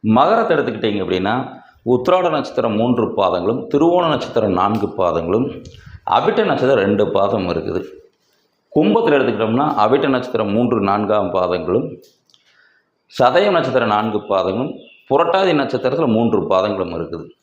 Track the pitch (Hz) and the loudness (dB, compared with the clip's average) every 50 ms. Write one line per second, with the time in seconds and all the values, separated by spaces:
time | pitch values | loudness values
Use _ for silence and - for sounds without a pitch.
0 | - 107 110 123 143 175 220 233 220 175 170 147 127 120 110 110 - 110 101 101 | 2 2 4 4 4 4 4 2 2 0 0 0 0 -2 -4 -4 -4 -2 -2 -2
1 | 92 85 92 90 92 101 113 127 135 - - - - - _ _ _ 117 123 123 | -2 -2 -2 -2 0 -2 -2 -4 -4 -8 -12 -18 -20 -20 _ _ _ 0 0 0
2 | 123 - 185 185 180 175 160 143 127 - - - 117 117 107 107 117 123 123 117 | 2 2 2 2 2 0 -2 -2 -4 -4 -4 -4 -2 -2 0 0 0 0 2 0
3 | 110 107 - - 98 90 87 90 85 98 120 131 - - - 143 156 165 175 180 | 0 -2 0 0 0 0 0 0 -2 -2 -2 -2 -4 -2 0 2 2 4 4 2
4 | 175 165 151 120 - - - 117 104 101 92 90 92 101 107 107 101 95 - - | 2 0 0 -2 -4 -2 -2 -2 0 0 0 0 0 0 0 -2 -4 -4 -2 0
5 | 92 87 80 85 82 85 92 113 - - - - - - - - - - - - | 0 0 0 -2 -2 0 0 0 0 -2 -6 -12 -16 -18 -20 -20 -20 -20 -20 -14
6 | _ - - 107 - - 392 - 214 190 143 - 127 127 139 117 98 98 101 98 | _ 0 0 2 2 2 0 0 0 0 0 0 0 2 2 2 2 0 2 0
7 | 104 98 - 95 98 101 117 107 92 90 85 82 78 - - 90 - - - - | 0 0 0 0 0 0 0 -2 -2 -2 -4 -4 -4 -6 -6 -6 -8 -10 -16 -20
8 | - - _ _ _ _ _ _ _ _ _ _ _ _ - 151 151 - 208 233 | -20 -20 _ _ _ _ _ _ _ _ _ _ _ _ 0 0 2 2 2 2
9 | 226 - 147 139 127 123 110 104 113 110 113 123 147 156 - - 107 110 127 131 | 2 4 2 2 2 0 0 -2 -2 0 0 0 0 0 0 0 2 2 2 2
10 | 139 143 135 127 123 - - 113 110 101 101 113 120 120 120 113 98 98 98 101 | 2 0 0 -2 -2 -4 -4 -4 -2 0 0 0 2 2 0 0 0 0 0 0
11 | 104 98 107 107 98 87 85 95 90 87 90 87 80 82 87 117 - - - - | 0 0 0 0 0 0 0 -2 0 0 -2 -4 -2 -2 -2 -2 -2 -4 -12 -16
12 | - - _ _ _ _ _ _ _ _ _ _ _ _ _ _ _ _ _ _ | -20 -20 _ _ _ _ _ _ _ _ _ _ _ _ _ _ _ _ _ _
13 | _ _ - - 131 123 131 175 202 208 190 170 156 131 120 127 120 110 104 104 | _ _ -2 2 2 4 4 4 2 4 2 2 0 2 0 0 2 2 2 0
14 | 107 113 107 104 - - 101 95 92 92 95 110 131 165 - - - - - _ | 0 0 -2 -4 -4 0 -2 0 0 0 -2 -2 -4 -6 -6 -12 -16 -20 -20 _
15 | _ _ 131 143 170 170 - 190 196 185 165 147 139 120 - 120 - 127 127 170 | _ _ 2 2 2 2 2 2 2 2 2 2 0 0 -4 -2 -2 -2 0 0
16 | 160 131 110 110 117 113 107 101 87 - 98 92 95 104 104 95 92 85 85 82 | 0 2 2 2 2 2 0 0 0 0 0 0 2 0 -2 -2 -4 -6 -6 -8
17 | 85 - - 82 - - - _ | -8 -8 -8 -12 -12 -14 -20 _